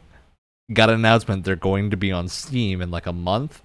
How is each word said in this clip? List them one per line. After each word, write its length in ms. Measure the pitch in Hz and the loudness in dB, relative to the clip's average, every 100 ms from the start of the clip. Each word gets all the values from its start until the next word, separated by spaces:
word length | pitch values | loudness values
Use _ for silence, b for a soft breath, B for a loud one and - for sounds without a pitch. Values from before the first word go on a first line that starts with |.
| - b b _ _ _ - | -6 b b _ _ _ -4
got 160 | 113 110 | 4 4
an 60 | 113 | 6
announcement 500 | 110 113 - 95 92 | 4 4 2 -4 -2
they're 100 | 90 | -2
going 340 | 95 98 101 | 0 0 0
to 60 | 101 | -2
be 140 | 98 | -2
on 160 | 90 90 | -2 -4
Steam 540 | - - 131 107 92 | -8 -6 -2 -2 -2
in, 80 | 87 | -4
like, 140 | 87 90 | -6 -6
a 80 | |
month, 480 | 87 87 107 151 - | -6 -2 -2 -4 -12